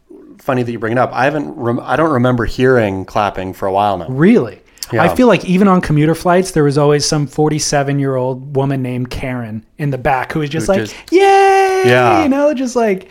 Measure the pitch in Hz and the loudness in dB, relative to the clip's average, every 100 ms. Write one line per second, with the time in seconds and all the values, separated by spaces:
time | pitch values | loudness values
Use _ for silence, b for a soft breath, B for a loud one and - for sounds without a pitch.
0 | _ - - 101 - 127 120 117 110 123 | _ -20 -20 -14 -4 -4 -4 -6 -4 0
1 | 120 123 135 151 147 - 117 147 151 131 | -2 0 -2 -2 -8 -6 -4 -4 -4 -2
2 | 160 131 127 123 107 - 127 123 107 95 | 0 2 2 0 -2 0 2 4 2 -2
3 | 92 113 101 - 95 92 98 95 104 92 | -6 -2 -2 -4 -10 -6 -2 0 0 -2
4 | 82 131 175 233 113 92 _ B B 113 | -4 2 4 4 0 -10 _ B B 0
5 | 170 - 247 180 - 180 202 185 - 151 | 0 2 2 2 2 2 4 2 2 0
6 | 156 160 180 180 185 160 147 139 147 147 | 2 0 0 0 0 0 0 2 2 2
7 | 143 156 139 - 151 151 - 143 139 139 | 0 -4 -4 -2 -2 -2 -2 -2 -2 -2
8 | 139 131 127 127 139 139 139 135 127 123 | -2 -2 -4 -6 -6 -4 -2 -2 -4 -6
9 | 123 - 135 127 113 110 - - 143 131 | -8 -8 -8 -8 -8 -12 -12 -8 -6 -2
10 | 147 131 120 160 147 160 107 190 107 B | -2 -2 -2 -6 -4 -4 -2 -2 -2 B
11 | B 349 392 392 392 392 381 381 381 123 | B 4 6 6 4 4 2 2 4 4
12 | - 101 285 277 294 254 262 247 226 185 | 4 4 2 2 2 0 -2 0 0 -2
13 | - | -6